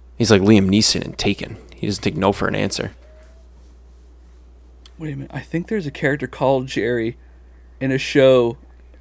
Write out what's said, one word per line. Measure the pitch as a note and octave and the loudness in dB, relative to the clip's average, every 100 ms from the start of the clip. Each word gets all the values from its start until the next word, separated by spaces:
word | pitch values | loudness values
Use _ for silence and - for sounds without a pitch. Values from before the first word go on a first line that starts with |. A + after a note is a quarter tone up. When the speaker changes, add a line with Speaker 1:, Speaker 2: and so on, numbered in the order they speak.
| - - | -12 -2
Speaker 1:
he's | A2 | 2
like | G2+ | 4
Liam | G2 A2 F#2+ | 6 6 6
Neeson | G#2 - F2+ | 2 2 -2
in | E2+ | -6
Taken. | - G2+ G2 - G#2+ - - | -6 -6 -4 -8 -16 -20 -10
He | G#2+ | -8
doesn't | G2 | -4
take | G#2 - | -4 0
no | F#2+ | 0
for | G2+ F#2+ | 0 -4
an | G2 | -4
answer. | G2+ - - - - - - - - - - - - - - - - - - - - - - - | -4 -6 -8 -12 -20 -20 -20 -20 -20 -20 -20 -20 -20 -20 -20 -20 -20 -20 -20 -20 -20 -20 -20 -14
Speaker 2:
Wait | D#3 | -12
a | C3+ | -12
minute. | C3+ | -12
I | C#3+ | -14
think | - E3 F3 | -8 -8 -6
there's | A3 D3 | -6 -6
a | |
character | - C#3+ D3 B2+ | -4 -2 -2 -6
called | - C3 C3 C3 | -2 0 0 -2
Jerry | - A2 A#2+ A2+ - - - - - - - | -4 -2 -2 -4 -8 -18 -20 -20 -20 -20 -8
in | C3+ | -4
a | C3+ | -2
show. | - D3 C3 B2+ A#2 A#2+ - - - - | 0 4 6 6 2 -4 -16 -20 -20 -20